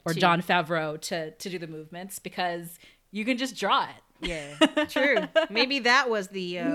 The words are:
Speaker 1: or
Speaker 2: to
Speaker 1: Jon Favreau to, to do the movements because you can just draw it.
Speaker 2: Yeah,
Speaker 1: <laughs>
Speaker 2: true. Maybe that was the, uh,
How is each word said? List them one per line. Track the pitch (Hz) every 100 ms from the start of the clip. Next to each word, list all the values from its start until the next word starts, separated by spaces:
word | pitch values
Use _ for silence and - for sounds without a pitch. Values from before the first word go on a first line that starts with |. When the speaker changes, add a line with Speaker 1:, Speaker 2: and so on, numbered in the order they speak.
Speaker 1:
or | -
Speaker 2:
to | 165
Speaker 1:
Jon | 180 170
Favreau | 180 180 160 170 156 156
to, | - 170 156
to | 160 202
do | 180
the | 165
movements | 156 156 175 190 -
because | 185 185 180 175 170 - - _ _
you | 202
can | 214 247
just | 262 -
draw | 202 262 180
it. | - _ - 185
Speaker 2:
Yeah, | 160 143 147 269 -
Speaker 1:
<laughs> | 302
Speaker 2:
true. | - 277 277 302 320 311
Maybe | 208 254 277
that | 233 254 262
was | 220 185
the, | 190 180 175
uh, | 170